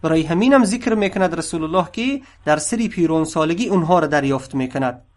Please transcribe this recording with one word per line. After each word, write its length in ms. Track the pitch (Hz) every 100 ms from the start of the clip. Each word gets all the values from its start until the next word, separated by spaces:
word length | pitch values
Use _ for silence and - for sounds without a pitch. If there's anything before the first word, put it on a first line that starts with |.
برای 220 | 160 160
همینم 420 | 156 170 240 277 208
ذکر 280 | 254 240 220
می‌کند 380 | 196 196 185
رسول 300 | 165 160 165
الله 240 | 156 185 170
که 300 | - 247 277 - - 151
در 120 | 151
سری 300 | - 233 214
پیرون 340 | 180 160 160
سالگی 460 | 156 165 156 170 247
اونها 300 | 190 160 180
را 80 | 151
دریافت 480 | 147 139 135 135 139
می‌کند. 500 | 127 139 131 123 _